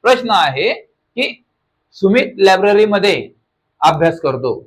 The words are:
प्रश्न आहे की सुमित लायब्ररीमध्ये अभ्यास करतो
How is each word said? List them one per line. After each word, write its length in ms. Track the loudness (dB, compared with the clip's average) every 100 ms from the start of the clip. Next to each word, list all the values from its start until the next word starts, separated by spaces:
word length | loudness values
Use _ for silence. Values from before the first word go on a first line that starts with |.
प्रश्न 260 | 2 0 2
आहे 420 | 0 0 -2 -4
की 600 | -4 _ _ _ -8 -8 -8 _ _ _ _ _ -4
सुमित 360 | 0 0 -2 0
लायब्ररीमध्ये 880 | 2 4 2 2 2 0 0 -2 -6 _ _ _ _ _
अभ्यास 400 | 0 2 -2 0
करतो 380 | -6 -4 -6 -6